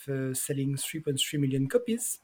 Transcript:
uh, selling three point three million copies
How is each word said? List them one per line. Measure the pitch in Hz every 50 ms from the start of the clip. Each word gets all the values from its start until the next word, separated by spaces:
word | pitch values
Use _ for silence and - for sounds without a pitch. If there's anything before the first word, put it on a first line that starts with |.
| - 139
uh, | 135 135 135 131
selling | 131 - - - 147 139 139 139 139
three | 135 - - - 160
point | - 151 139 127
three | - - - 147
million | 143 131 135 135 135 131
copies | - 240 240 - 226 233 - - - -